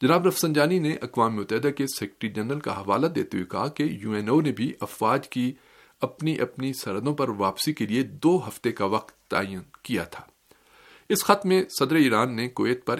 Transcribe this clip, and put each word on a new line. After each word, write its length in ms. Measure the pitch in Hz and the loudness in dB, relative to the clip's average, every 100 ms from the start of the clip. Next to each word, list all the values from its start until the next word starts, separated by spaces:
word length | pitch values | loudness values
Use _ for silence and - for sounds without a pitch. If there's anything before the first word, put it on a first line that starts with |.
جناب 260 | 127 170 180 | 4 4 4
رفسنجانی 520 | - 170 151 147 185 | 2 0 4 4 2
نے 160 | 151 160 | 0 -2
اقوام 340 | 123 - 113 110 | -6 0 2 2
متحدہ 320 | 101 113 139 | -2 0 0
کے 200 | 139 135 | -2 -4
سیکریٹری 420 | - 101 - 113 | -4 -8 -6 -6
جنرل 300 | 104 110 143 | -4 -4 -4
کا 220 | - - | -4 -6
حوالہ 260 | 98 101 160 | 0 2 2
دیتے 300 | 156 120 98 | 0 -2 -4
ہوئے 80 | 92 | -4
کہا 220 | 95 127 | -4 -4
کہ 160 | - | -2
یو 280 | 147 110 107 | -4 -2 -4
این 180 | 104 104 | -4 2
او 120 | 143 | 2
نے 100 | 151 | 2
بھی 220 | 110 120 - | 0 -4 -4
افواج 480 | - - 110 131 - | -10 -2 0 0 -2
کی 240 | - 123 131 _ - _ _ | -2 -2 -4 _ -20 _ _
اپنی 380 | 127 - 156 160 | -6 -4 -4 -2
اپنی 340 | 120 - 131 | -2 -4 -6
سرحدوں 420 | 131 - 98 123 147 | -6 -6 -4 -2 -2
پر 140 | 131 | -2
واپسی 440 | 101 98 - - | 0 0 0 -4
کے 120 | 151 113 | -2 -2
لیے 180 | 113 | 0
دو 440 | 123 - 156 180 123 | -2 0 2 2 0
ہفتے 240 | - 120 | -4 -4
کا 140 | 104 98 | -2 0
وقت 440 | 107 - _ _ | -2 -4 _ _
تعین 300 | - 98 95 - _ | -2 -2 -8 -12 _
کیا 200 | - 113 | -6 -4
تھا۔ 200 | 82 - - _ _ _ _ _ - - _ | -4 -10 -18 _ _ _ _ _ -20 -20 _
اس 140 | 208 | 0
خط 220 | - 202 185 | 4 2 4
میں 180 | 185 - - | 2 2 0
صدر 160 | 135 160 | 2 4
ایران 400 | 135 110 123 113 | 6 4 2 0
نے 140 | 123 | -4
کویت 360 | 123 107 123 - | 0 0 0 -2
پر 140 | 123 | -4